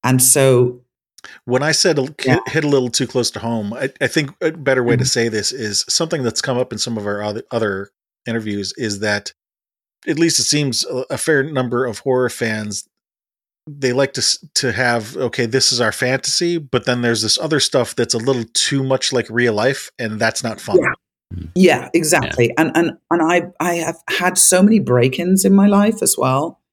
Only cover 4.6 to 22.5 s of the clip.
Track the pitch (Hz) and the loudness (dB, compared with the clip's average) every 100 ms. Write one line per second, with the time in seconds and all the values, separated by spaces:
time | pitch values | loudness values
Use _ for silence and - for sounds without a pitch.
4.6 | 139 127 120 117 123 127 117 107 101 - | 0 2 2 2 2 0 0 -2 -4 -6
5.6 | 107 101 - - - 165 123 - - 123 | -4 -4 -2 -2 -2 -2 -2 -4 -4 -2
6.6 | 127 110 - 113 101 101 107 104 - 120 | -2 -4 -6 -4 -4 -4 -4 -6 -6 -2
7.6 | 107 95 98 _ _ _ - 113 107 101 | -2 -2 -8 _ _ _ -6 -6 -4 -6
8.6 | 95 - 110 101 104 104 - _ _ _ | -6 -6 -6 -4 -2 -2 -4 _ _ _
9.6 | _ _ _ _ - 151 165 - - 151 | _ _ _ _ -6 0 2 2 0 0
10.6 | 147 117 - 135 131 135 - 147 139 143 | 0 -4 -4 -6 -6 -6 0 2 2 -2
11.6 | 127 123 127 104 - 127 123 - 117 110 | -2 -2 -2 -4 0 0 0 -2 -4 -4
12.6 | 107 98 - _ _ _ _ _ _ _ | -6 -10 -12 _ _ _ _ _ _ _
13.6 | - 143 135 123 135 - 110 - - - | -20 -4 -2 0 0 0 -4 -4 -4 -4
14.6 | 131 104 123 120 107 120 127 - 117 131 | -2 0 0 0 -4 -4 -4 -2 0 2
15.6 | 123 123 113 - 127 131 - - 175 170 | 0 0 -2 0 -2 -2 -2 -2 0 -2
16.6 | 143 127 - 123 120 113 107 - 156 151 | -2 -4 -2 -2 0 0 0 -2 0 0
17.6 | - 139 117 - 117 120 117 127 113 - | 2 0 -2 -2 -2 0 0 -2 -2 -4
18.6 | - 139 135 131 - 127 110 113 120 107 | -2 -2 0 0 0 -2 -2 0 0 2
19.6 | 120 135 - - 117 107 110 - 120 107 | 0 -2 -10 -10 -8 -2 -2 -2 -8 -8
20.6 | - 104 - - _ _ _ 90 - 180 | 0 0 0 -6 _ _ _ -12 -6 4
21.6 | 185 131 - 165 156 165 - - 120 | 4 4 0 -2 2 0 0 0 0